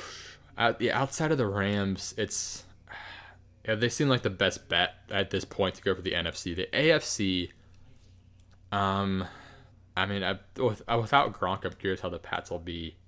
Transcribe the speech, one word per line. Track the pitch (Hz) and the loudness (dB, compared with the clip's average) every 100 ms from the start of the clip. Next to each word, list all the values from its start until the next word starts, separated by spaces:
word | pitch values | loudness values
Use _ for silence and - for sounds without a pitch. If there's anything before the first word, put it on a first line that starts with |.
| - - - - - - | -14 -16 -18 -20 -12 0
out-, | 117 113 | 2 2
yeah, | 113 117 | 0 2
outside | 135 - 156 | 0 0 2
of | 151 | 2
the | 110 | 2
Rams, | 98 98 104 98 92 - - | 2 2 2 0 -2 -6 -4
it's, | 104 - - - - - - - - - - - - - - | -4 -4 -6 -10 -16 -20 -18 -16 -14 -16 -20 -20 -20 -8 -4
yeah, | |
they | 107 117 | 0 0
seem | - 147 | 2 2
like | 123 | 2
the | - | 2
best | 92 95 - - | 2 2 0 0
bet | 85 90 - - | 2 2 -2 -4
at | 101 95 | -2 0
this | 95 - | -2 -4
point | - 95 - | 0 0 0
to | |
go | - | -2
for | 90 | -2
the | 87 | -2
N | 87 82 | -2 -2
F | - | -4
C. | - | -6
The | 85 - 101 | -4 -2 2
A | 151 | 4
F | 160 | 4
C, | - - 98 90 87 - - - - - - - - - - - - | 2 0 2 2 -2 -8 -20 -20 -20 -20 -20 -20 -20 -20 -20 -20 -4
um, | 101 98 98 98 95 92 - - - - - - - | 0 2 2 2 0 -2 -8 -20 -20 -20 -20 -6 -2
I | |
mean, | 95 101 | 0 0
I, | 90 95 - - | -2 -4 -6 -2
with-, | 127 104 - | 0 0 0
uh, | 117 | 0
without | 110 139 - | 6 6 6
Gronk, | - 90 95 | 2 -2 0
I'm | 92 | -4
curious | 87 95 92 | -4 -2 -2
how | 92 | -4
the | 87 | -8
Pats | - 87 - | -6 -6 -4
will | 87 | -6
be, | 85 85 82 - | -6 -8 -8 -12